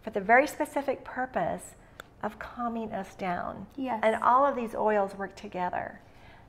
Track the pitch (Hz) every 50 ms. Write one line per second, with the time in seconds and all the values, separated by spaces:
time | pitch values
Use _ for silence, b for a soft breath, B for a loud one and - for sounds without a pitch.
0 | - 220 214 208 190 196 233 254 294 294 - - 302 - - 294 277 277 262 -
1 | - - - 254 254 262 - 214 175 - - 180 - - - - B B B B
2 | B B B B - 208 - - - - - 247 240 233 233 233 226 220 - 196
3 | 190 - - - 196 185 175 - - - - - 196 - - 277 269 254 233 220
4 | 220 220 220 - - - 240 262 277 277 254 247 233 214 - - - 214 214 208
5 | 196 196 196 196 196 190 - - - 208 - 180 180 180 - - - - - -
6 | - B B B B B B B B